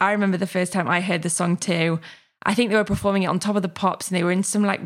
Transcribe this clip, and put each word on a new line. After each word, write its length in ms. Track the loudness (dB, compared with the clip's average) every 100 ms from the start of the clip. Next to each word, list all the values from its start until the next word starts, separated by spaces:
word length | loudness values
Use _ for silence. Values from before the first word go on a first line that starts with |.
I 100 | 0
remember 240 | 2 2 0
the 100 | -2
first 260 | -2 -2
time 160 | -2 0
I 120 | 0
heard 220 | 0 -2
the 80 | -2
song 260 | -2 0 0
too. 440 | 0 0 0 -2 -6 -20 _ _
I 80 | -2
think 160 | 0 2
they 60 | 2
were 80 |
performing 380 | 2 0 0 0
it 40 | 0
on 120 | 0
Top 180 | 0 0
of 60 |
the 60 | -2
Pops, 400 | -2 -2 -2 -4
and 80 | 0
they 80 |
were 80 | 2
in 100 | 2
some, 180 | 0 0
like, 160 | 0 0